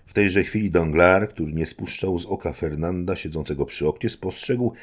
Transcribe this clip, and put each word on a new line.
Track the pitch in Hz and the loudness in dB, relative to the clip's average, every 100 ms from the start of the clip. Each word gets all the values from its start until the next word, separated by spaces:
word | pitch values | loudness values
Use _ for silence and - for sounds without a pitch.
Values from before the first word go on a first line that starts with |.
| _ | _
W | |
tejże | - 101 95 | 2 4 4
chwili | - 107 101 | 0 -2 2
Danglars, | 85 80 78 90 95 104 | 2 2 6 8 6 2
który | - 76 | -4 -6
nie | 80 78 | -2 -4
spuszczał | - 98 - 95 87 | -4 -8 -6 -2 -2
z | 80 | -4
oka | 95 82 | -4 -4
Fernanda | - 78 76 85 90 90 90 | -4 -6 -2 -4 -2 -4 -4
siedzącego | 78 78 76 71 69 | -6 -6 -6 -4 -4
przy | - 73 | -2 -2
oknie, | - 113 | 0 -4
spostrzegł, | - 92 - - 123 117 - | -4 -6 -6 -2 0 -2 -4